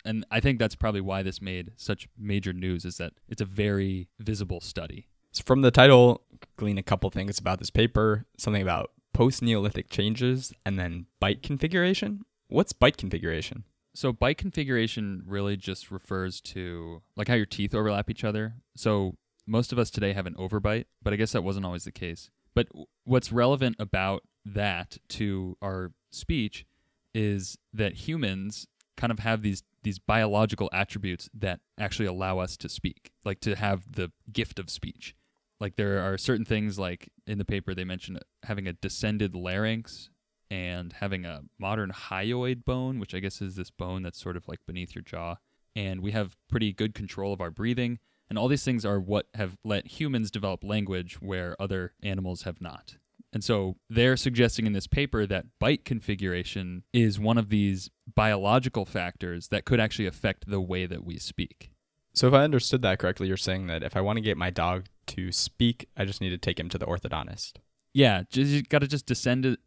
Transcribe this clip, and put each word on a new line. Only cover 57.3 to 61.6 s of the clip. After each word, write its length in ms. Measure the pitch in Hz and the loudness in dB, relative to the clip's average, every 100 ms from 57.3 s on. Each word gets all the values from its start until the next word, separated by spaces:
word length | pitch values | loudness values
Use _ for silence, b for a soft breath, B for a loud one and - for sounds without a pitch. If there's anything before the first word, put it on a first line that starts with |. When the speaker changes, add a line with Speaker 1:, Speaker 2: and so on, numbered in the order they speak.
| 117 | 2
Speaker 1:
of 100 | 104 | 4
these 400 | 104 101 95 - - - | 4 4 2 -4 -16 -4
biological 720 | 113 110 104 98 123 131 117 | 2 4 4 4 4 4 -2
factors 640 | 95 104 87 - 90 87 - | -4 -4 -4 -6 -8 -8 -4
that 160 | 104 | -4
could 160 | - 123 | 2 2
actually 260 | 110 - 98 | 2 0 -2
affect 440 | - 107 95 - | 0 -2 -2 -4
the 100 | 101 | -4
way 240 | 92 92 | -2 -2
that 180 | 90 90 | -4 -6
we 160 | - 82 | -10 -10
speak. 520 | - - 90 - | -10 -8 -8 -8